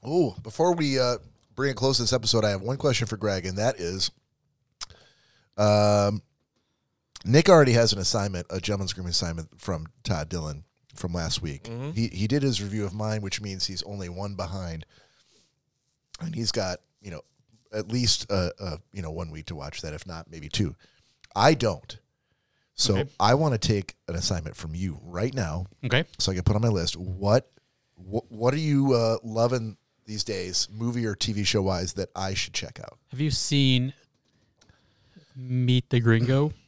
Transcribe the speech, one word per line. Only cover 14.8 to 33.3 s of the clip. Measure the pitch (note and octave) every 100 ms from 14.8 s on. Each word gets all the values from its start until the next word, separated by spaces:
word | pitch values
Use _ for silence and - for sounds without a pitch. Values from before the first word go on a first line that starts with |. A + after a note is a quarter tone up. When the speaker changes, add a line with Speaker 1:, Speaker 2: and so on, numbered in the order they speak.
| D#2+ _ _ _ _ _ _ _ _ _ _ _ _ -
Speaker 1:
and | E3
he's | D#3+ A2
got, | - F#2+ F2+ _ _
you | G2+
know, | E2 - _ _ _ _
at | G#2+ G2+
least, | A#2+ A#2+ - -
uh, | G2+ F2 -
uh, | F#2+ D#2+ _
you | G2
know, | E2+
one | D#2 F2
week | D#2 D2+
to | D#2+
watch | C#2 -
that, | D#2+
if | D2+ -
not | E2 E2
maybe | E2 D2
two. | - G2 - _ _ _ _ -
I | G2 B2
don't. | D3+ A#2 F2 - - _ _ _ _ _ _ _
So | - - G2
Speaker 3:
Okay. | C#3 _
Speaker 1:
I | G2+
wanna | C3+ D#3 A#2
take | - G#2 F#2+ - -
an |
assignment | E2+ - F2+ D#2
from | - D#2+ D#2+
you | F#2 C#2+
right | D2 F2 A#2
now. | B2+ F2 D#2 F#2 _
Speaker 3:
Okay. | B2 B2 E3+ -
Speaker 1:
So | -
I | F#2
can |
put | F2+
on | G#2
my | A#2
list. | G2+ E2+ E2
What, | F#2+ F#2 G2 A#2 - _ _ _ _ _
wh-, | F2+ G#2 -
what | A2+ A#2
are | C#3+
you, | D#3 C#3+ C#3
uh, | B2 A2+ A2+
loving | A2+ A2 A#2+ B2+ A2+ G2+ _ _ -
these | G#2+
days, | - G2 F#2 F2+ -
movie | G#2+ A#2 A#2+
or | A2+
T | G2+ -
V | G#2
show | G2 A2
wise, | F#2+ F2+ F2+
that | - F#2+ -
I | F#2+
should | F#2+ -
check | - - -
out? | - - _
Speaker 3:
Have | B2
you | D3+